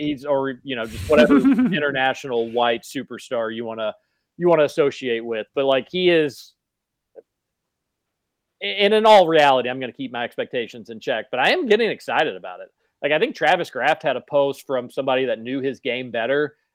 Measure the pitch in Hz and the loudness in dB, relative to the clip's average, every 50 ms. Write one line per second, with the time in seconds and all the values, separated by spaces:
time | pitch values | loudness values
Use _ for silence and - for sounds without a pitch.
0 | 147 147 147 127 135 147 143 135 135 135 131 123 _ 139 131 120 110 113 107 - | -4 -6 -6 -6 -4 -2 -2 -2 -2 -4 -8 -10 _ -10 -8 -8 -8 -8 -8 -12
1 | - - 156 147 151 - - 139 127 277 269 202 254 214 170 151 147 143 135 131 | -2 2 4 4 6 6 6 4 4 4 2 2 2 0 0 0 -2 -2 0 0
2 | 131 131 123 - - 139 123 117 117 117 113 120 120 120 120 117 - - - 139 | 0 0 0 -2 -6 -4 -4 -2 -4 -2 0 0 2 2 0 -2 -6 -10 -12 -12
3 | 120 - 123 110 - - 131 120 113 110 113 113 117 113 113 113 110 107 104 - | -10 -10 -14 -16 -10 -6 -6 -4 -4 -4 -6 -8 -10 -10 -8 -6 -6 -6 -8 -10
4 | _ _ _ _ _ _ _ - 170 175 170 156 151 135 - - 151 139 120 - | _ _ _ _ _ _ _ -2 2 2 4 4 4 2 2 0 0 0 0 -4
5 | 135 127 117 113 117 117 113 110 107 - _ 143 139 135 135 131 123 - - 185 | -4 -4 -4 -4 -4 -6 -6 -8 -8 -6 _ -2 0 2 2 0 -2 -4 -6 0
6 | 180 175 175 160 151 143 113 - - - _ _ _ _ _ _ _ _ _ _ | 2 2 4 4 2 0 -4 -10 -20 -20 _ _ _ _ _ _ _ _ _ _
7 | _ _ _ - _ _ _ _ _ _ _ _ _ _ _ _ _ _ _ _ | _ _ _ -20 _ _ _ _ _ _ _ _ _ _ _ _ _ _ _ _
8 | _ _ _ _ _ _ _ _ _ _ _ _ 196 202 196 196 202 208 214 214 | _ _ _ _ _ _ _ _ _ _ _ _ -8 -8 -2 0 2 4 4 4
9 | 220 220 214 202 180 160 165 156 147 143 135 131 120 123 127 131 131 120 110 - | 6 8 8 8 8 6 6 6 6 6 6 4 2 -2 -4 -6 -8 -10 -10 -10
10 | 135 123 123 120 120 117 - - 120 - - 127 117 101 - 120 104 101 117 110 | -12 -10 -8 -8 -8 -8 -6 -8 -8 -6 -4 -6 -6 -6 -10 -18 -16 -16 -18 -12
11 | - - 131 110 107 - - 127 135 180 254 370 339 233 208 220 233 202 139 - | -6 -4 -4 -4 -4 -6 -4 0 0 2 2 0 2 2 2 2 2 -2 -4 -6
12 | - - 120 131 160 139 98 92 90 92 90 90 95 - _ _ _ _ _ _ | -6 -4 -2 0 0 -2 -4 -8 -14 -16 -16 -16 -18 -20 _ _ _ _ _ _
13 | - 143 151 156 208 285 - - 165 151 180 180 165 - - 127 120 143 156 156 | -4 -2 0 0 0 -2 -4 -2 0 2 2 2 0 -6 -6 -4 0 0 -2 0
14 | - 156 131 - - _ - 143 139 139 135 - - - 139 127 123 120 - - | -2 -4 -4 -4 -6 _ 0 0 0 0 -2 -8 -8 -6 -6 -6 -6 -6 -8 -6
15 | 135 135 131 131 131 123 113 110 113 123 131 143 127 139 123 107 _ 131 117 127 | -2 0 0 0 0 -2 -4 -6 -6 -8 -8 -4 -4 -6 -6 -6 _ -6 -6 -6
16 | 127 123 110 117 113 120 139 147 151 143 - _ _ _ _ | -8 -8 -6 -4 -2 0 0 0 -2 -4 -6 _ _ _ _